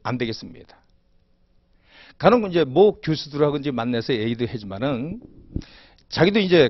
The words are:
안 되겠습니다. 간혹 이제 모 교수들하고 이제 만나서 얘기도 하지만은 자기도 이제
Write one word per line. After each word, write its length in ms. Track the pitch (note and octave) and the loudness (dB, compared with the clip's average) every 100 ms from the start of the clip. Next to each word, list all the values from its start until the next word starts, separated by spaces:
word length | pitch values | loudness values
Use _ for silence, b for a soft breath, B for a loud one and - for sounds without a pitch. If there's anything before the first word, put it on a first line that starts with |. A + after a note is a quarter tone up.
안 140 | A2+ B2 | -8 -4
되겠습니다. 600 | A#2+ A2 - - - - _ _ _ _ _ _ _ _ _ b b b b _ | -4 -6 -12 -20 -20 -20 _ _ _ _ _ _ _ _ _ b b b b _
간혹 320 | F3 A#3+ G#3 | 2 2 2
이제 140 | E3+ | 0
모 360 | C#3+ C#3 G#3 - | 0 4 4 4
교수들하고 580 | - D#3 D3 C#3+ D3 D3 | -4 -6 -6 -2 0 0
이제 120 | C#3 | -4
만나서 440 | A#2+ A#2+ A#2+ A2+ | -4 -4 -4 -2
얘기도 320 | A#2+ A2 A#2 A#2 | -2 -2 -4 -6
하지만은 760 | A#2+ G#2 F#2+ C3+ A#2+ D3 A3+ - - - - B B B B _ | -8 -12 -8 -6 -4 -8 -12 -16 -20 -12 -12 B B B B _
자기도 300 | - E3+ G#3+ | 0 2 2
이제 300 | F#3 F3 B2+ | 4 4 4